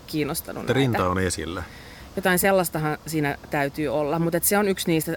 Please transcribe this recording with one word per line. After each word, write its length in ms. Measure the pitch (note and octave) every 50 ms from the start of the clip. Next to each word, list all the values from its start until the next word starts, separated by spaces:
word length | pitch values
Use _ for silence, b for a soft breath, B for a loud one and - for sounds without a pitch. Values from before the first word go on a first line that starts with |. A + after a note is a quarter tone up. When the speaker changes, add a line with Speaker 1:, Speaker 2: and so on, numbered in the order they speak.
| -
Speaker 1:
kiinnostunut 540 | - - D3+ C#3+ C3+ C#3 - - - - B2+ -
Speaker 2:
Että 100 | - A#2+
rinta 240 | C3 C3+ B2+ A2
Speaker 1:
näitä. 140 | G#2 F#2 F2+
Speaker 2:
on 80 | F2+ F#2+
esillä. 440 | F#2 F2 - - D#2 D#2+ F2+ F#2 D#2+ - B B B B B B B B B
Speaker 1:
Jotain 240 | G3+ F#3+ F#3+ F3+ F3
sellaistahan 580 | - G3 G3 F#3+ F3 - - D#3+ D#3 D3+ D3+ - -
siinä 300 | D3+ E3 D#3 D3 C#3+ D#3 - - -
täytyy 380 | - D3 C#3 C#3 - D#3 D3+
olla, 320 | C3 A2+ D3+ D3 C#3+ E3 E3
mutta 180 | E3 E3+ F3
et 60 | E3+ -
se 140 | - G3+
on 100 | G3+ G#3
yksi 200 | G3 F#3+ - -
niistä 280 | F3+ E3 D#3 D3+ E3+ E3